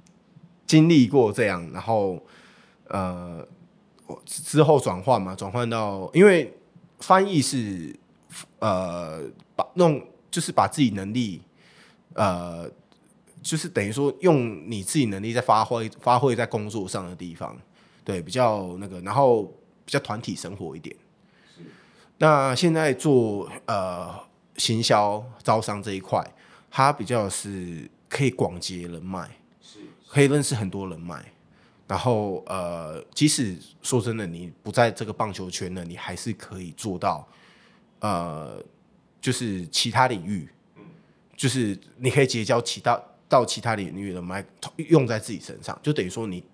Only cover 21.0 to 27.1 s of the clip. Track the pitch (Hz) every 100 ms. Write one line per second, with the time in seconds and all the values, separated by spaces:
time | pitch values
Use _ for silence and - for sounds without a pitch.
21 | _ _ _ _ _ - 160 - _ _
22 | _ - 156 147 135 123 180 160 156 -
23 | 160 131 113 101 - - - 107 92 87
24 | 87 80 - _ _ - - 113 117 110
25 | 104 104 120 117 - 110 110 104 101 95
26 | 92 98 78 - _ - _ - 135 147
27 | 101